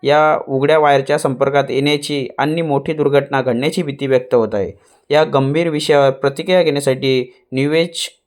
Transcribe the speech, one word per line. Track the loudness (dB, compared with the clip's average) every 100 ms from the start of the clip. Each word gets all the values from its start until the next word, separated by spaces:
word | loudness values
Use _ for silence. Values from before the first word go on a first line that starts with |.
या | 2 2 2 0 -2
उघड्या | -2 2 2
वायरच्या | 4 2 2 -2
संपर्कात | -2 0 0 0 -2
येण्याची | -2 0 0 -2 -6 -6 -4
आणि | -2 -2
मोठी | -2 -2 -2
दुर्घटना | -2 2 2 0 -2
घडण्याची | -2 -2 -2 -2
भीती | -6 -6 0
व्यक्त | 0 2 0
होत | 0
आहे. | -2 -6 -8 _ _ _
या | 0
गंभीर | 2 2 0 0 0
विषयावर | -2 2 4 4
प्रतिक्रिया | 2 -2 -4 0 2
घेण्यासाठी | 2 0 0 0 0 0 -2 _ _
न्यूवेज | -2 0 0 0 -4 -12 _